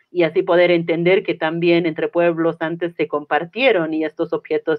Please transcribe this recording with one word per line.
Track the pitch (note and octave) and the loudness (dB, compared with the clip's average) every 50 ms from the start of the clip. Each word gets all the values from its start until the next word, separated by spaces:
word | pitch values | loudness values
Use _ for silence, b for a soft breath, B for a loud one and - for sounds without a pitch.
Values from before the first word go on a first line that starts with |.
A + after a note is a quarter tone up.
| b _ | b _
y | - F3 E3+ | -2 0 0
así | D#3 E3 G3+ F3+ | 0 0 -2 0
poder | - E3+ F3 F3 F3 | 2 4 4 4 4
entender | F3 E3+ E3+ E3+ E3 D#3+ E3+ F3 F#3+ G3+ F#3+ | 4 2 0 0 -2 0 2 2 2 2 2
que | - E3 | -2 -4
también | - E3 D#3+ E3 E3+ E3+ F3 E3+ E3+ F3 | -4 -4 -4 -2 0 2 2 2 2 2
entre | E3 D#3 D#3+ D#3+ | 0 -2 -4 -4
pueblos | D3+ - E3+ E3+ E3+ E3+ D#3+ E3 E3 E3 E3+ | -2 0 0 0 2 0 0 0 -2 -2 -2
antes | E3+ D#3+ E3+ E3+ F3 E3+ E3+ | -6 -6 -6 -6 -6 -6 -4
se | - D#3 D3+ | -6 -6 -4
compartieron | - D3 D3 - D#3 D3 E3 E3+ - A3 C4 C4 G#3+ F3+ D#3+ D#3 D#3+ | -4 -6 -4 -4 -4 -4 -4 -4 -4 0 2 2 2 2 0 -2 -2
y | D#3 D#3 | -2 -2
estos | D#3 - - E3 E3 E3 | -4 -4 -4 -4 -4 -4
objetos | D#3 - - D#3 D3+ - - D#3+ | -6 -4 -4 -4 -4 -2 -2 -2